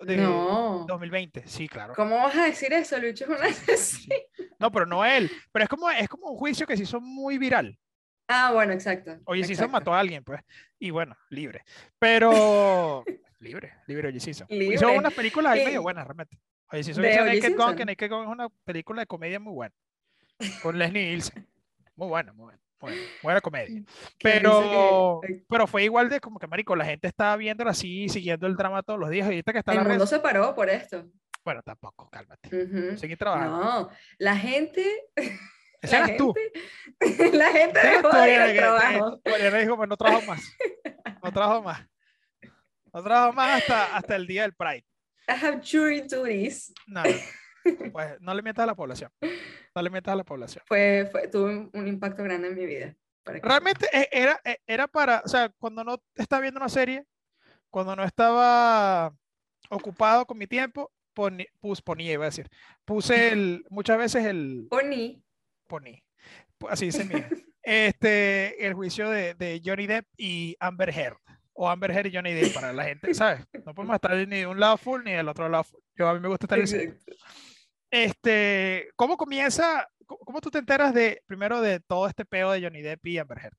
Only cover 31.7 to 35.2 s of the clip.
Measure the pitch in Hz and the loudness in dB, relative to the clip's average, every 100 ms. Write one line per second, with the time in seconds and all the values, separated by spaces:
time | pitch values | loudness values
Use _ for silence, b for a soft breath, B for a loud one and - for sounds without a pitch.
31.7 | 110 - _ - 113 101 - - 185 185 | -16 -18 _ -20 -20 -20 -20 -10 -8 -6
32.7 | 190 180 208 156 165 208 156 160 165 214 | -6 -6 -8 -10 -6 -2 -2 -2 -2 -2
33.7 | 240 - B B B 196 202 233 269 311 | -2 -6 B B B 0 0 0 -2 -2
34.7 | 370 392 427 - - | -2 -4 -4 -6 -8